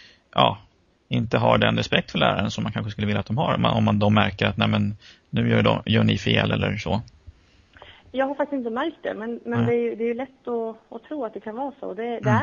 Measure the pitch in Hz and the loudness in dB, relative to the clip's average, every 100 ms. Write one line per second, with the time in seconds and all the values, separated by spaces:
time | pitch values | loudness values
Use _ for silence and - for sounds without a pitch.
0 | - _ _ - 64 - - _ _ _ | -20 _ _ 2 4 2 -8 _ _ _
1 | _ 123 117 120 117 117 110 113 107 160 | _ -2 0 2 4 4 4 2 0 -2
2 | - - 120 101 110 - 117 113 107 107 | -2 0 2 2 -2 -4 -4 -4 -6 -4
3 | 104 104 - 117 175 - 117 113 107 104 | -2 -2 -2 -2 0 0 2 2 2 2
4 | 104 107 101 - 104 101 107 107 104 104 | 4 4 2 0 0 2 0 2 0 -4
5 | - - _ 117 117 113 110 110 - 113 | -14 -20 _ -2 2 4 4 2 2 2
6 | 110 107 117 110 107 107 101 101 - 101 | 2 2 0 2 2 0 -2 -2 -4 -4
7 | - - - - _ _ _ - - - | -6 -16 -20 -20 _ _ _ -20 -20 -20
8 | - 254 269 285 285 285 233 233 320 - | -8 -4 -2 -2 -4 -4 -4 -4 -4 -6
9 | - 190 226 233 233 233 233 240 233 214 | -8 -6 -8 -8 -4 0 2 2 0 -2
10 | 233 233 269 _ - 233 226 220 _ 233 | -4 -4 -8 _ -6 -6 -6 -10 _ -18
11 | - 302 220 214 220 220 277 - 190 185 | -10 -8 -8 -8 -10 -8 -8 -8 -10 -8
12 | 233 233 214 220 | -6 -2 0 2